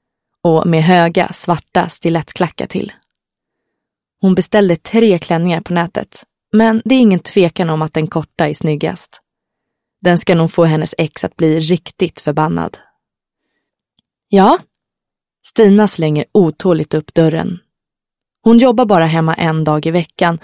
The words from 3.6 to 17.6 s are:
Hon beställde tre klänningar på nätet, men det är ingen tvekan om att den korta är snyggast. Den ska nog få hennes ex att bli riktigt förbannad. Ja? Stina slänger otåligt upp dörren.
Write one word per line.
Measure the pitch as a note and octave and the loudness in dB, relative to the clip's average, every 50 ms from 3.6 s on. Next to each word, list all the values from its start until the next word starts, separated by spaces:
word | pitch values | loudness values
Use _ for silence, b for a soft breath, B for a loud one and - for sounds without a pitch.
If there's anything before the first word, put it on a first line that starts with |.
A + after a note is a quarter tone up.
| _ _ _ _ _ _ _ _ _ _ _ _ | _ _ _ _ _ _ _ _ _ _ _ _
Hon | - F#3+ F#3 | 0 2 2
beställde | F#3 F#3 - - G#3+ G3+ F3+ E3+ | 2 0 0 0 2 2 2 0
tre | D#3+ - - - A3+ A3+ A3 F3+ E3+ | -2 -4 -4 0 2 2 2 2 0
klänningar | - - E3+ E3 E3+ F3+ E3+ E3+ | -2 -4 -2 -2 -2 -2 -2 -4
på | - - F3 | -4 -4 -4
nätet, | F3 E3+ E3+ - - - - - - - _ _ _ _ _ | -4 -4 -4 -6 -10 -10 -10 -14 -18 -18 _ _ _ _ _
men | - G#3+ A3+ A3+ A3 A3+ - | 2 2 2 2 2 0 0
det | G#3+ C4 | 2 2
är | C4 | 4
ingen | B3 G#3+ F#3+ E3+ | 4 4 2 0
tvekan | - - - G#3 F3+ E3 - - F3+ D#3+ | -2 -2 0 2 2 2 0 -4 -4 -2
om | D#3 D#3 | -2 -4
att | D#3 D#3 - | -4 -4 -4
den | E3 D#3 | -4 -4
korta | D#3 - E3 D3+ - _ - E3 | -4 -4 -8 -8 -6 _ -4 -4
är | D3 D3+ | -2 -2
snyggast. | - - D#3 D3+ D3 D#3 D#3+ F3+ - - - - - _ _ _ _ _ _ _ _ _ _ _ _ _ _ _ _ | -4 -4 -4 -2 -2 -4 -6 -6 -8 -14 -16 -18 -20 _ _ _ _ _ _ _ _ _ _ _ _ _ _ _ _
Den | - F3 F3 | 0 0 0
ska | E3+ - - F3 | 2 2 0 2
nog | E3 E3 E3 | 2 0 0
få | - - E3+ | 2 2 2
hennes | E3 D#3 D#3 D#3 E3 - | 2 2 0 -2 -4 -4
ex | - E3 D#3 - - - | -4 -6 -6 -6 -8 -8
att | - - | -8 -4
bli | - E3 D#3+ D#3 E3 | -2 0 0 0 0
riktigt | D#3+ D#3 F3+ E3 - - - - F#3 D#3+ - - | 0 -2 -2 -4 -4 -10 -6 -6 -6 -6 -6 -6
förbannad. | - D3+ D3 D#3 D#3 D#3 - - E2 E2+ - - _ _ _ _ _ _ _ _ _ _ _ _ _ _ _ _ _ _ _ _ _ _ _ _ _ _ _ _ _ | -6 -4 -2 -2 -2 -2 -4 -6 -6 -8 -12 -16 _ _ _ _ _ _ _ _ _ _ _ _ _ _ _ _ _ _ _ _ _ _ _ _ _ _ _ _ _
Ja? | _ - G3 F#3+ A3+ D#4+ - - _ _ _ _ _ _ _ _ _ _ _ _ _ _ _ - | _ 4 4 6 4 4 2 -2 _ _ _ _ _ _ _ _ _ _ _ _ _ _ _ -10
Stina | - - - A3 G3 G3 G#3 G#3+ | -2 2 4 4 6 6 4 4
slänger | F#3+ - - D#3+ D#3 D3+ D3+ - - | 2 0 -2 -2 -2 -2 -4 -4 0
otåligt | - G#3+ F3+ D#3 D3+ - - F#3+ E3+ D#3 D#3 - - | 0 2 2 2 -2 -2 -2 0 0 0 -2 -4 -6
upp | D#3 D3+ - _ | -6 -6 -2 _
dörren. | E3+ E3 D#3+ D#3+ D#3+ E3+ F#3 F3+ F3 | 0 0 0 0 -4 -6 -8 -10 -12